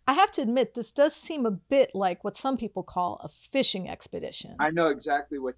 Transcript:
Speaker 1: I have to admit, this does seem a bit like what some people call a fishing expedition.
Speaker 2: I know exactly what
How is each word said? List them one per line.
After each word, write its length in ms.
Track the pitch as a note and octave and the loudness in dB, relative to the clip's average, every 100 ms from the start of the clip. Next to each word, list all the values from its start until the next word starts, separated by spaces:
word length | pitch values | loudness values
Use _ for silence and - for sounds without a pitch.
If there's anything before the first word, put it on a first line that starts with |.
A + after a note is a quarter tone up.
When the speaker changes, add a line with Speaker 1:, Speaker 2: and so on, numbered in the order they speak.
| - | 0
Speaker 1:
I 80 | |
have 180 | C#4+ G4 | 4 2
to 100 | F#4 | 2
admit, 320 | A3+ B3 A#3 | 0 0 0
this 180 | A#3+ A3 | -4 -2
does 240 | - D4+ - | 2 2 2
seem 300 | - D#4 A#3 | -4 -2 -2
a 60 | |
bit 400 | F#3 - A#3 - | -2 2 4 4
like 320 | F#3+ F#3+ F3 G#3 | 2 -2 -2 -6
what 100 | - | -4
some 220 | A#3 A#3+ | -2 -2
people 260 | A3 - | -4 -8
call 380 | F3+ F#3 F3+ - | -6 -2 -2 -4
a 60 | - | -12
fishing 580 | - - C4+ B3+ F#3+ F3 | -16 -4 0 0 -2 -6
expedition. 680 | E3+ - - - - - - | -10 -10 -8 -8 -10 -10 -2
Speaker 2:
I 120 | D3+ | 0
know 160 | E3 E3 | 4 2
exactly 520 | C3 D3 C#3+ C#3+ C#3+ | 2 0 -2 -2 -6
what 160 | B2+ | -6